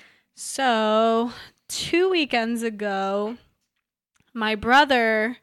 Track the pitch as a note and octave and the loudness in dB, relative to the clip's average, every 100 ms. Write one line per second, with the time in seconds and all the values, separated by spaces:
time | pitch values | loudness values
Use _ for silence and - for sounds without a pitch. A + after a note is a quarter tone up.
0 | - _ _ - - - C4+ A3 G#3+ G#3+ | -20 _ _ -16 -10 -2 0 2 2 2
1 | A3+ A3+ A#3+ - - _ - - - E4+ | 2 2 -2 -6 -20 _ -12 -10 -2 0
2 | F#4+ F4 C#4+ B3 A3+ A#3 A#3 G#3 G#3 G3 | 2 0 0 0 -2 -2 -4 -4 -4 -2
3 | F#3+ G3+ G#3 A#3+ _ _ _ _ _ _ | -2 -2 -4 -8 _ _ _ _ _ _
4 | _ _ _ A#3 G#3+ G#3+ A3+ C4 D4 B3+ | _ _ _ -6 -4 -2 4 4 6 4
5 | A3+ A3 A3 B3 | 2 2 -2 -6